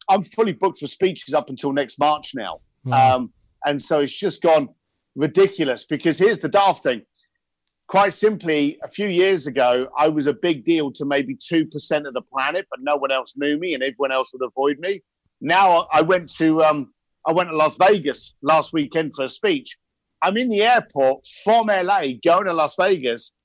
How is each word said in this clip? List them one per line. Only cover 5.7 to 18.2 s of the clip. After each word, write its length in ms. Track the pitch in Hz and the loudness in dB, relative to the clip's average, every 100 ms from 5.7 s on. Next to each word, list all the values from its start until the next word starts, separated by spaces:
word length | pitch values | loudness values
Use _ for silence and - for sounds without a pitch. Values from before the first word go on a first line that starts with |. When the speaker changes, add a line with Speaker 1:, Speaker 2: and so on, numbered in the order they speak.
| 117 | -4
Speaker 1:
because 320 | - 143 165 151 | -6 -2 -2 2
here's 220 | 202 190 | 2 2
the 100 | 156 | 0
daft 340 | 202 196 - | 2 2 2
thing. 200 | 143 117 - _ _ _ _ _ _ _ - | -2 -4 -10 _ _ _ _ _ _ _ -2
Quite 260 | 190 202 | 2 2
simply, 640 | - 214 196 170 151 143 - | 2 0 0 0 0 0 -2
a 80 | 147 | -10
few 180 | - 202 | -6 -2
years 380 | 175 190 185 | 2 2 2
ago, 420 | 135 127 123 127 131 - | -2 0 2 2 -2 0
I 100 | 156 | 0
was 180 | 151 | 0
a 80 | 143 | -2
big 320 | 107 175 147 | -2 -2 -2
deal 260 | 135 165 139 | -2 -2 -2
to 120 | - | -6
maybe 300 | 143 143 131 | -4 -2 -4
two 300 | 131 - 165 156 | -10 -4 -2 -2
percent 400 | 151 - 151 147 | -8 -6 -4 -4
of 60 | |
the 80 | 123 | -12
planet, 440 | - 135 139 180 - | -10 -6 -4 -4 -8
but 100 | 127 | -8
no 140 | 135 | -4
one 160 | 147 139 | -2 -2
else 240 | 131 123 | -2 -4
knew 220 | 135 143 147 | -6 -4 -2
me 140 | 180 | -4
and 100 | 135 | -4
everyone 280 | 135 123 135 | -6 -4 -2
else 220 | 131 127 | -2 -4
would 80 | 127 | -6
avoid 380 | 127 135 139 143 | -8 -2 -2 -2
me. 240 | 180 196 _ _ _ _ | -6 -8 _ _ _ _
Now 460 | 143 180 190 170 165 | 0 4 4 4 2
I 100 | 156 | 2
went 320 | 160 185 151 - | 4 0 -2 -2
to, 260 | 160 160 | 2 4
um, 300 | 156 151 127 _ _ _ 160 | 4 2 -6 _ _ _ -2
I 60 | |
went 160 | 165 175 | -2 0
to 60 | |
Las 220 | 156 156 - | 0 0 2
Vegas 580 | 190 208 143 - | 4 4 0 -6